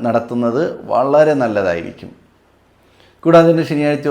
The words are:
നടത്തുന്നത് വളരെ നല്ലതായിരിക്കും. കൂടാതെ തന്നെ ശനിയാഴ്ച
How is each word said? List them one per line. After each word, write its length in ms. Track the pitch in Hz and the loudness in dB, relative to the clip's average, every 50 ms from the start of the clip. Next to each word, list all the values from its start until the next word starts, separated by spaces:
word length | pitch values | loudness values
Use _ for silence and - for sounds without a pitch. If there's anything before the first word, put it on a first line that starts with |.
| 117 | -4
നടത്തുന്നത് 560 | 117 113 117 113 - 120 120 120 117 117 135 170 - - - - - | -2 -2 -2 -2 -2 -6 -4 -2 -2 -2 -2 -4 -4 -6 -10 -8 -4
വളരെ 420 | 107 113 131 139 143 151 156 156 151 135 | -2 -2 0 2 2 4 4 2 2 0
നല്ലതായിരിക്കും. 680 | 123 113 107 104 98 90 87 85 82 92 - - - 85 - _ _ _ _ _ _ _ _ _ _ _ _ _ _ _ _ _ _ _ _ _ - | -2 -2 -2 -2 -2 -2 -4 -4 -8 -12 -14 -18 -20 -20 -20 _ _ _ _ _ _ _ _ _ _ _ _ _ _ _ _ _ _ _ _ _ 0
കൂടാതെ 260 | 165 170 170 165 170 | 4 6 6 6 6
തന്നെ 160 | 165 165 156 139 | 2 2 0 -2
ശനിയാഴ്ച 340 | 151 147 147 147 147 139 143 147 | -2 -2 -2 -2 -2 -2 -2 -2